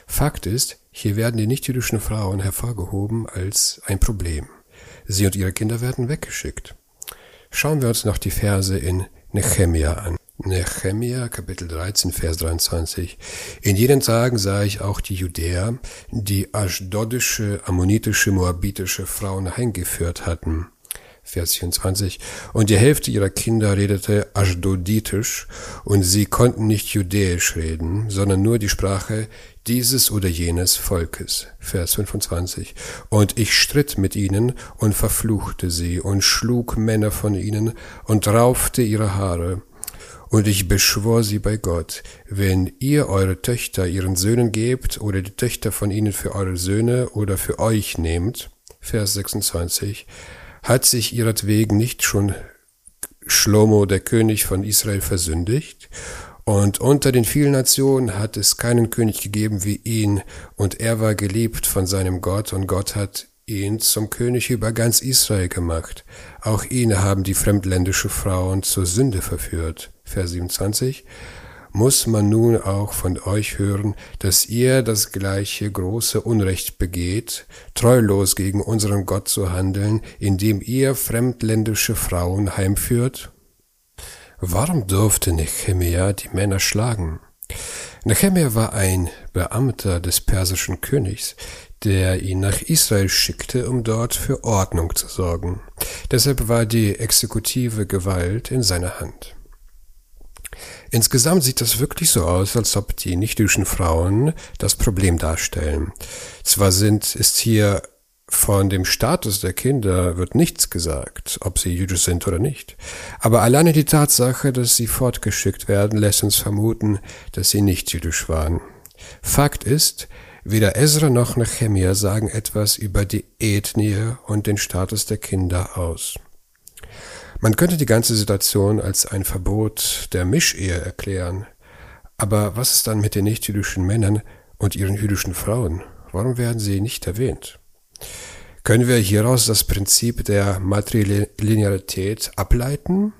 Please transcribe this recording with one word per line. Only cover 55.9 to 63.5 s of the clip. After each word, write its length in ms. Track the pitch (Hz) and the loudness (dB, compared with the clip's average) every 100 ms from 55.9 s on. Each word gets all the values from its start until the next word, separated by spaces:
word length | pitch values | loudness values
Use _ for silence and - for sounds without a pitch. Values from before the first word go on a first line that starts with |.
| - - - - - - | -16 -14 -14 -16 -8 0
Und 340 | 101 101 98 | 4 4 2
unter 320 | 117 143 139 | 4 4 4
den 140 | 127 110 | 2 2
vielen 260 | 147 143 | 2 4
Nationen 680 | 135 131 - 135 135 123 95 | 4 2 4 4 4 2 -2
hat 200 | 107 - | -4 0
es 180 | 104 - | 0 0
keinen 340 | 120 120 113 | 2 4 2
König 300 | - 113 95 | 2 0 0
gegeben 460 | 101 104 107 104 98 | -4 -2 -2 0 -2
wie 160 | 101 | -4
ihn, 380 | - 113 104 101 - - - - | -2 0 2 0 -2 -14 -18 -4
und 240 | 98 - | -2 0
er 220 | 113 113 | -2 0
war 120 | 110 | 0
geliebt 540 | 101 101 101 113 - - | 0 -2 0 0 -2 -2
von 180 | 98 92 | 0 0
seinem 360 | 95 92 92 | 0 0 -2
Gott, 320 | 90 98 107 | -2 -2 -2
und 140 | 98 92 | -4 -2
Gott 280 | 95 98 104 | -2 -2 -4
hat 320 | 98 - - _ | -6 -6 -14 _
ihn 340 | - | -8